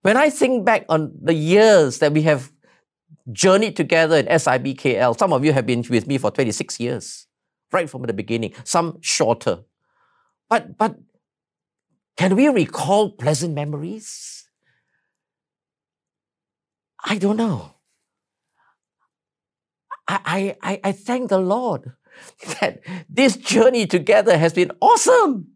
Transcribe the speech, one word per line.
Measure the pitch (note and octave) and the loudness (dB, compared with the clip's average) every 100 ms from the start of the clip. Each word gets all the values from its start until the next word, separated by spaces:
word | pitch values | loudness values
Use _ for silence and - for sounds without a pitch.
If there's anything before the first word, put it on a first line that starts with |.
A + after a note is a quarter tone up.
When | F#3+ A#3 | 2 2
I | D4+ | 2
think | D4 C4 B3 G3+ | 0 -2 0 0
back | A3 - | 0 0
on | D#3+ D3+ - | -2 -2 -6
the | D3+ | -2
years | E3 D#3 G3 A3 G3 C#3+ - | -2 2 4 6 6 4 0
that | D3+ | 0
we | D3+ | 2
have | D#3 C#3+ C3 _ _ _ _ _ _ D3+ - | 2 0 -4 _ _ _ _ _ _ _ -16
journeyed | G#2+ F#3 G3 A3 - | 0 2 4 2 -4
together | D3 E3 D#3+ D#3+ | 0 2 4 2
in | A#2 | 2
S | D#3+ - | 0 2
I | B2+ | 0
B | C3+ | -2
K | C3+ C#3 A2 | -4 -2 2
L, | B2 | 0
some | A2+ G3 | 2 0
of | C#3 | 2
you | D3 | 2
have | C3+ A#2 | 0 0
been | A#2+ A#2 | -4 0
with | A#2+ C#3 | -2 -2
me | C3+ | -4
for | A2 | -2
twenty-six | - B2 G#2 - - | -2 -4 -4 -8 -8
years, | A#2+ B2 - - _ _ _ _ _ | -8 -8 -12 -20 _ _ _ _ _
right | F#3 E3 | -4 -4
from | B2+ | -8
the | B2 | -8
beginning, | G2+ G#2 A#2 G#2+ - | -8 -6 -6 -6 -12
some | - F3+ E3 - | -2 -2 -2 -6
shorter. | - - A3 A#2 - F2+ _ _ _ _ _ _ _ _ _ | -6 -2 0 0 -2 -6 _ _ _ _ _ _ _ _ _
But, | A3+ - - | -2 -2 -4
but | A3 - _ _ _ _ _ _ _ _ _ _ _ - | -4 -4 _ _ _ _ _ _ _ _ _ _ _ -2
can | F#3 G3 | 0 2
we | D4 | 2
recall | B3 D3+ - C#3+ G3+ G#3 | 2 -2 -4 0 0 0
pleasant | G3+ B2+ D3+ E3+ D3 | -2 -4 -2 -4 -6
memories? | D3 D3 E3 A3 G#3+ - - - _ _ _ _ _ _ _ _ _ _ _ _ _ _ _ _ _ _ _ _ _ _ _ _ _ _ | -8 -8 -10 -14 -16 -18 -18 -20 _ _ _ _ _ _ _ _ _ _ _ _ _ _ _ _ _ _ _ _ _ _ _ _ _ _
I | - G3+ | -8 -2
don't | G3 G#3+ | 0 0
know. | A3+ B2+ D2+ _ _ _ _ _ _ _ _ _ _ _ _ _ _ _ _ _ _ _ _ _ _ - - | -2 -4 -8 _ _ _ _ _ _ _ _ _ _ _ _ _ _ _ _ _ _ _ _ _ _ -14 -6
I, | F#3+ D3+ F#3 G3 - | -6 -4 -4 -4 -6
I, | - | -8
I, | G3 | -6
I | G3 | -6
thank | G3 - B3 B3 | -6 -6 -6 0
the | F#3+ | 0
Lord | F#3 A3 B3 C#3+ C3 _ _ - | 0 -2 -2 -6 -10 _ _ -20
<laughs> | - _ - - | -20 _ -14 -4
that | - - - F3+ - | -4 -6 -14 -14 -6
this | - C4+ - | 2 2 0
journey | - A3+ A3 A#3+ G3+ | -2 4 4 2 0
together | F3+ D3 G#3+ G3+ E3+ | -2 2 2 4 4
has | E3 | 2
been | E3+ F3+ - | 2 -2 2
awesome. | G#4+ A#4+ - B4+ F4 A3+ D#3+ | 4 4 4 4 4 -2 -10